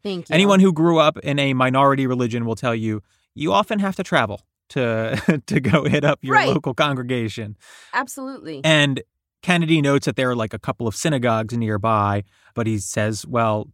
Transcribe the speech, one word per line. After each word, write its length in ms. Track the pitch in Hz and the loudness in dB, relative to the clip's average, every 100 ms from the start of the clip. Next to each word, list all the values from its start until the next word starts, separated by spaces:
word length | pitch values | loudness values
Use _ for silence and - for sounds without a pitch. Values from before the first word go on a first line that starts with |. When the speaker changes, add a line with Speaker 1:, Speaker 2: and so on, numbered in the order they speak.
Speaker 1:
Thank 260 | 208 185 - | -10 -8 0
you. 40 | |
Speaker 2:
Anyone 280 | 160 202 190 | 2 6 6
who 100 | 190 | 6
grew 260 | 156 170 160 | 4 4 4
up 180 | 151 - | 4 0
in 180 | 147 143 | -2 0
a 160 | 139 | 0
minority 540 | 131 127 131 139 135 131 | 2 2 4 4 2 0
religion 380 | 127 120 117 117 | 0 -2 -2 -4
will 100 | 113 | -4
tell 180 | 127 | -2
you, 300 | 113 110 107 - _ _ - | -2 -2 -6 -8 _ _ -6
you 160 | 156 | 0
often 260 | 196 208 214 | 0 0 -2
have 160 | 196 190 | -2 -4
to 60 | |
travel 380 | 185 160 110 101 _ _ _ | -2 0 0 -4 _ _ _
to, 720 | 139 117 110 113 123 - 151 | -4 -2 -2 -4 -2 -2 -2
<laughs> 40 | - | -2
to 120 | 151 | -2
go 240 | 131 156 | 0 0
hit 200 | 135 147 | 2 0
up 160 | 143 143 | 2 0
your 140 | 131 427 | 0 2
Speaker 1:
Right. 120 | 285 | 2
Speaker 2:
local 260 | 170 135 | 0 -2
congregation. 840 | 120 147 131 123 127 110 117 104 107 - - - | 0 0 -2 -4 -4 -4 -6 -12 -14 -20 -20 -8
Speaker 1:
Absolutely. 680 | 214 262 - 262 262 160 143 | -6 -6 -10 -12 -12 -12 -4
Speaker 2:
And 400 | 156 151 143 127 - _ _ _ | 2 4 2 -2 -8 _ _ _
Kennedy 380 | - 175 160 160 | 0 0 2 2
notes 240 | 143 139 - | 4 2 0
that 100 | 120 | -2
there 160 | 127 | -2
are, 40 | 120 | -2
like, 180 | 113 | -4
a 60 | 110 | -6
couple 280 | - - 117 | -8 -4 -6
of 80 | - | -2
synagogues 600 | 165 139 120 113 107 117 | -2 0 0 0 -2 -4
nearby, 680 | 110 104 113 107 101 101 101 _ _ - | -2 -2 0 2 2 0 -4 _ _ -4
but 100 | 113 | -2
he 140 | 107 | -2
says, 440 | - 113 107 104 - | -4 -2 -2 -4 -4
"Well, 420 | 120 113 107 - | -2 0 -2 -6